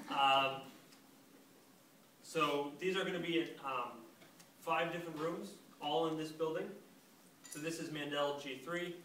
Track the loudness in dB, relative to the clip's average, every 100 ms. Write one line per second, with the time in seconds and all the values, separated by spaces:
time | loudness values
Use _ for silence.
0 | 4 4 6 8 6 0 -8 -16 -20 -20
1 | -20 -20 -20 -20 -20 -20 -20 -20 -20 -20
2 | -20 -20 -4 2 4 4 0 -2 0 2
3 | 0 0 2 2 2 -4 -4 -2 -2 -6
4 | -16 -20 -20 -20 -20 -10 0 2 2 -2
5 | -4 -2 -2 -2 -6 -12 -18 -8 0 2
6 | 2 0 -4 0 0 0 -4 -8 -16 -20
7 | -20 -20 -20 -20 -14 -6 -4 -4 -4 -4
8 | -2 2 2 0 -4 -8 -4 -4 -4 -6